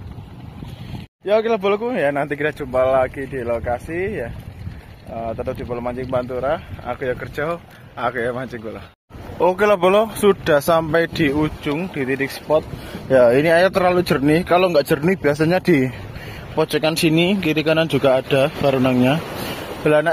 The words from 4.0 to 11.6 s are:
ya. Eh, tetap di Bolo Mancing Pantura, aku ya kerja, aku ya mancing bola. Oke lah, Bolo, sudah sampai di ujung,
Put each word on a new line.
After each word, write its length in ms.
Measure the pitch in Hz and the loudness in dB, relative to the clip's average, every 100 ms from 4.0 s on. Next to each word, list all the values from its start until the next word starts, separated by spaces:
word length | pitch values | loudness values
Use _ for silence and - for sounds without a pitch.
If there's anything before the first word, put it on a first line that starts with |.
| 196 185 | -6 -6
ya. 160 | 117 - - - - - - - - | -8 -10 -14 -14 -14 -14 -16 -20 -14
Eh, 180 | 120 113 113 | -10 -8 -6
tetap 160 | 123 | -6
di 160 | 127 120 | -8 -8
Bolo 160 | 120 | -8
Mancing 240 | 123 123 127 | -6 -6 -4
Pantura, 480 | 127 123 127 131 170 - - 120 | -4 -4 -4 -4 -4 -6 -12 -10
aku 160 | 123 | -6
ya 80 | 127 | -4
kerja, 480 | 120 123 151 151 170 - - - | -4 -6 -6 -6 -6 -10 -20 -20
aku 240 | - 123 123 | -6 -4 -2
ya 160 | 117 | -4
mancing 320 | 120 127 120 | -4 -8 -10
bola. 160 | 110 98 - _ _ - - - | -12 -12 -16 _ _ -18 -12 0
Oke 320 | 170 185 208 | 2 4 4
lah, 80 | 196 | 4
Bolo, 320 | 180 202 220 - | 4 4 2 2
sudah 480 | 202 190 - 147 | 4 4 4 2
sampai 400 | 143 165 160 160 165 | 4 2 2 0 0
di 160 | - 151 | 0 0
ujung, 640 | 147 151 - | 2 0 -2